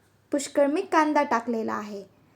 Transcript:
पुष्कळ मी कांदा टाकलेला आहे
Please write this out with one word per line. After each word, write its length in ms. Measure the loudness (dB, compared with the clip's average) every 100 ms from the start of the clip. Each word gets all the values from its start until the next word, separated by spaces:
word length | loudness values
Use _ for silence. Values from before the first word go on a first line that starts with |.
| _ _ -4
पुष्कळ 340 | -4 0 2 2
मी 160 | 2
कांदा 420 | 0 2 4 2
टाकलेला 500 | 2 0 -2 -4 -4
आहे 300 | -6 -8 -14 -16 _ _